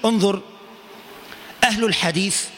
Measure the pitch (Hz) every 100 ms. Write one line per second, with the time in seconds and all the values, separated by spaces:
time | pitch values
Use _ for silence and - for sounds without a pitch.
0 | 220 226 202 196 - - - - - -
1 | - - - - - - 247 214 226 175
2 | 175 160 196 - -